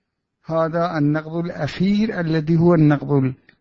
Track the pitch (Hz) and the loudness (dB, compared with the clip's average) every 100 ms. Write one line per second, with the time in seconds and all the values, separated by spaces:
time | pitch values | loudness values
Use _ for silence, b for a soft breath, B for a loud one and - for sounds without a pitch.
0 | _ _ _ _ - 160 160 165 175 165 | _ _ _ _ -6 -2 -2 -2 -2 0
1 | 147 151 156 170 170 - 143 - 190 208 | 0 0 -4 -6 -6 -6 -8 -2 0 2
2 | 220 202 165 160 156 165 170 170 151 143 | 0 -2 -2 -2 0 2 4 4 4 2
3 | 139 143 131 131 _ _ | 2 0 0 -4 _ _